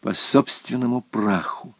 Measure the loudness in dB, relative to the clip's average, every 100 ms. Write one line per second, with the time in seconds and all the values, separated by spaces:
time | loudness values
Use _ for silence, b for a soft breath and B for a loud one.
0 | -2 2 4 4 4 -2 -4 -4 -2 -4
1 | -4 -2 0 0 -2 -10 -14 -20